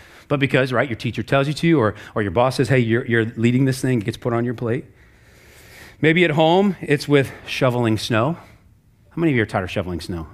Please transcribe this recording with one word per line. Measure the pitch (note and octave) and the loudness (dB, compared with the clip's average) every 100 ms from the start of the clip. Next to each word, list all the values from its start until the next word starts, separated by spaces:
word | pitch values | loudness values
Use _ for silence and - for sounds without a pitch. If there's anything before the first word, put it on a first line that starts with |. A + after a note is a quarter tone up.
| - - - | -20 -20 -4
But | D3 | -2
because, | C3+ C3+ C3 | 2 2 2
right, | A#2+ C3+ | 0 -2
your | A2 | -2
teacher | A#2+ A#2 | -6 -6
tells | - C#3 C#3 | 0 0 0
you | |
to, | D3 E3+ D#3 | 0 2 4
or, | G#2+ - - A#2 | 2 -2 -8 -4
or | |
your | G2+ | -2
boss | F2+ B2+ - | 2 0 0
says, | C3+ | 2
"Hey, | C3 | 2
you're, | A2+ A#2 - | 2 0 0
you're | A#2 A2 A#2 | 0 0 0
leading | A#2 B2 | 0 2
this | C3+ C3 | 0 0
thing," | C3 B2 | -2 -2
it | G#2 | -2
gets | A2 | -6
put | B2+ | -4
on | A#2 | -2
your | A#2 A2+ | -2 -4
plate. | A#2+ B2+ - _ - _ _ - - - - - - - | -6 -6 -8 _ -20 _ _ -20 -20 -20 -20 -20 -20 -2
Maybe | D#3 E3 E3+ | 2 4 2
at | |
home, | D3 D#3+ F3+ G3+ E3+ | 4 4 4 2 -2
it's | D3 D3 - | -2 -2 2
with | C#3+ B2 - - | 2 2 -6 -12
shoveling | - C3 B2 A#2 A2 | -2 0 2 0 0
snow. | - A2 C3 F3 - - _ _ _ _ _ | 0 0 0 -2 -10 -20 _ _ _ _ _
How | - | -2
many | E3 | 0
of | B2 | 0
you | |
are | G#2+ | 0
tired | A2 | -2
of | F2+ | -4
shoveling | G#2 F2 E2+ | -6 -6 -8
snow? | - E2+ D#2 | -8 -10 -10